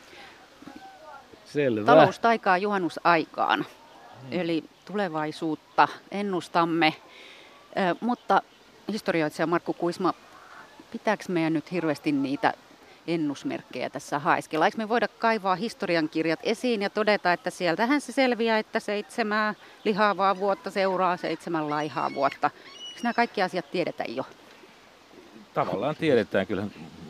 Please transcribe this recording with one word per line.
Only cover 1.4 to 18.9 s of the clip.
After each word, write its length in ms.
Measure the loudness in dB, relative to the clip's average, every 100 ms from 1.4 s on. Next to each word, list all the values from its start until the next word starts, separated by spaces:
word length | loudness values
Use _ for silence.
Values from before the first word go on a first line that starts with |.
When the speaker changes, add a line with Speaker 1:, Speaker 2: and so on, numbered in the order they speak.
Speaker 1:
Selvä. 420 | -8 0 0 2 6
Speaker 2:
Talous 320 | 8 8 6
taikaa 400 | 0 2 2 2
juhannusaikaan. 1080 | 2 -2 -2 0 4 4 2 -2 0 0 -2 -12 -20 -20 -20 -18
Speaker 1:
Hmm. 180 | -8 -6
Speaker 2:
Eli 240 | -2 -4 -6 _
tulevaisuutta 1040 | -10 -4 -4 -4 -6 -4 -4 -4 -2 4 4 2 -10
ennustamme. 840 | -6 -4 -4 -2 0 2 4 2 0 -10 -20 -20 -20 -20 -20 -10 -2
Ö, 180 | -2 0
mutta 420 | -2 -4 2 2 0 -14 -20 -16 -8
historioitsija 540 | -6 -2 0 0 -2 0
Markku 260 | 0 -2
Kuisma, 420 | -4 -4 -2 -2 -4 -10 -20 -20 -20 -20 -20 -16
pitääks 360 | -6 -2 -2 -2
meidän 240 | 0 0
nyt 200 | -2 -2
hirveästi 400 | -4 -2 -2 -2
niitä 400 | 0 -2 0 -2 -2 -12 -20 -20 -12 -4
ennusmerkkejä 840 | -2 -2 -4 -6 -8 -8 -8 -6
tässä 280 | -8 -6 -2
haeskella? 460 | 0 0 0 2 2
Eikö 120 | 0
me 100 | -2
voida 200 | 0 -2
kaivaa 460 | 0 0 0 0
historiankirjat 840 | -2 -4 -6 -2 0 0 0 -2 0
esiin 400 | -2 -2 -2 -2
ja 80 | -2
todeta, 420 | -2 0 2 2
että 180 | 0 -2
sieltähän 500 | -2 0 2 2 0
se 120 | 0
selviää, 460 | 0 2 2 2 0
että 220 | 0 -4
seitsemää 760 | -4